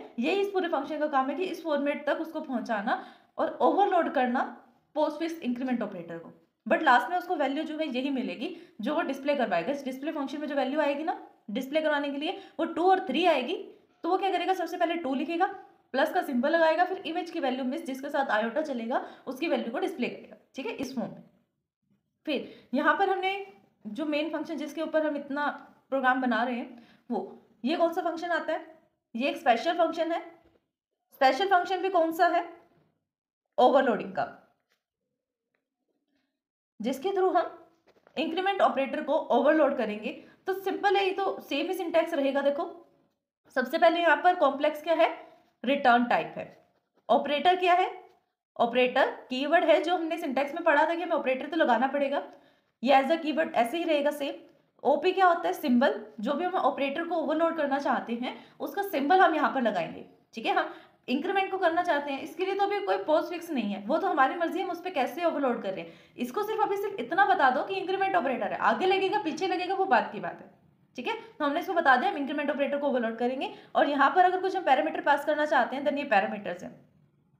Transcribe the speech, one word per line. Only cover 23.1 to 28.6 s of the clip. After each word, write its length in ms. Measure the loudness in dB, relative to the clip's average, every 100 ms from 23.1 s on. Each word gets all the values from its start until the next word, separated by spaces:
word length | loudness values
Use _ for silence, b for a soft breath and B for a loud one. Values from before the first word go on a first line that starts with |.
| 2 -2 -4 -8 -18 _ _ -12
जो 180 | -8 -4
main 220 | -2 -2
function 280 | -6 -6 -8
जिसके 240 | -8 -8
ऊपर 240 | -2 0 0
हम 80 | -2
इतना 300 | -6 -4 -4 -6 -12 _ _
program 320 | 0 2 2
बना 220 | 0 0
रहे 120 | -2 -4
हैं, 280 | -8 B B B -8
वो 300 | -6 -6 -12 _ _ -2
ये 100 | 0
कौन 180 | 0
सा 80 | 0
function 300 | -4 -4 -4
आता 220 | -2 -2
है, 120 | -6